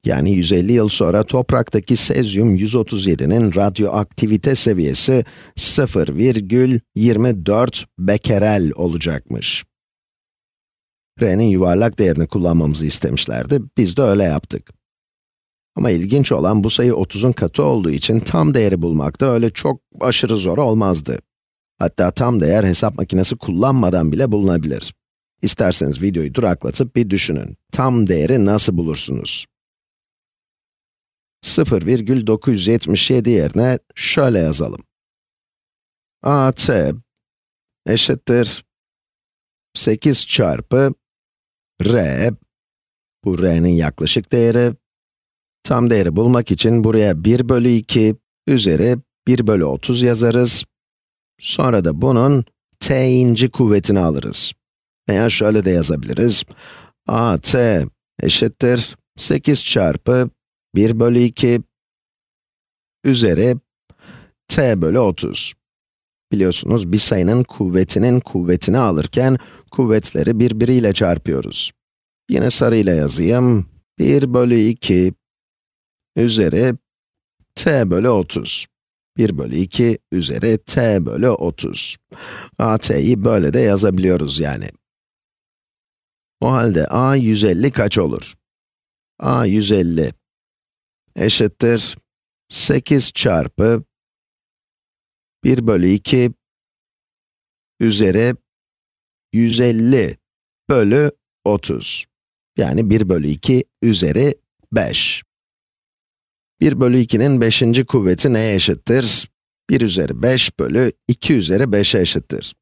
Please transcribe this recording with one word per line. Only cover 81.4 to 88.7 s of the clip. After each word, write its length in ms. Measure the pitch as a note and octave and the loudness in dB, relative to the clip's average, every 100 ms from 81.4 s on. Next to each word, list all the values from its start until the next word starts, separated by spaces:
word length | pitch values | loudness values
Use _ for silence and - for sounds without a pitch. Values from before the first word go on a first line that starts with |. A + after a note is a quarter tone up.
| E2+ - - - - - _ - - - - - | -4 -6 -10 -8 -10 -12 _ -20 -18 -18 -16 -4
A 200 | A2+ A2 | -2 0
T'yi 460 | - - D#2 A#2 | 0 0 0 2
böyle 280 | A2+ G#2+ D2 | 2 0 0
de 80 | G2+ | 0
yazabiliyoruz 800 | A#2 G2+ G#2 F#2 F#2 F2+ D2 C#2+ | 0 2 0 2 0 0 -2 -4
yani. 280 | D2 A#1+ G1+ _ _ _ _ _ _ _ _ _ _ _ _ _ _ _ _ _ | -6 -6 -12 _ _ _ _ _ _ _ _ _ _ _ _ _ _ _ _ _
O 120 | A#2+ | -2
halde 340 | B2+ A#2 E2+ D2 | 0 0 0 -2
A 300 | A2 C3 C#3 | 0 2 2
yüz 280 | A2+ G#2+ | 0 2
elli 260 | G#2 F2 C3+ | 2 2 0
kaç 280 | B2+ G#2 G#2+ | 0 -2 0
olur? 360 | D#2+ G1+ - - _ _ _ | -2 -4 -12 -20 _ _ _